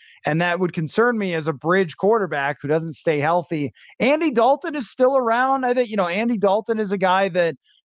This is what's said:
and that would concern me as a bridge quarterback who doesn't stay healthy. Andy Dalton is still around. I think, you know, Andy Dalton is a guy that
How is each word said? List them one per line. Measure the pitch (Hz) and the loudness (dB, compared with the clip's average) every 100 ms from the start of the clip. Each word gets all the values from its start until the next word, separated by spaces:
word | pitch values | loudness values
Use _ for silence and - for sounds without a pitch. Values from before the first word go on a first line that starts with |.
| - - 151 | -20 -8 -2
and | 156 | 0
that | 175 175 | 0 0
would | 185 | -2
concern | 180 156 - 240 226 | -4 -4 0 0 0
me | 190 | -2
as | 165 151 | -4 -4
a | |
bridge | 143 160 190 170 - | -4 0 2 0 0
quarterback | 196 226 180 147 139 143 | 0 0 0 -2 -4 -4
who | 143 | -2
doesn't | 160 160 | -2 -2
stay | 139 170 151 | -6 -2 0
healthy. | 147 180 - 160 139 - - - | 0 0 -2 -6 -6 -10 -16 -2
Andy | 233 311 330 | 0 2 0
Dalton | 233 240 277 339 | 2 2 2 -2
is | 294 233 | -6 -6
still | - 254 269 | 0 2 2
around. | 233 233 262 269 | 0 0 0 0
I | 254 | 0
think, | 247 233 | 0 0
you | 208 | 0
know, | 175 | -2
Andy | 190 233 226 | 0 -2 0
Dalton | 196 208 214 220 | 2 2 0 -4
is | 202 | -2
a | 202 | 0
guy | 185 185 196 | 2 2 2
that | 175 170 - _ _ | 0 -2 -2 _ _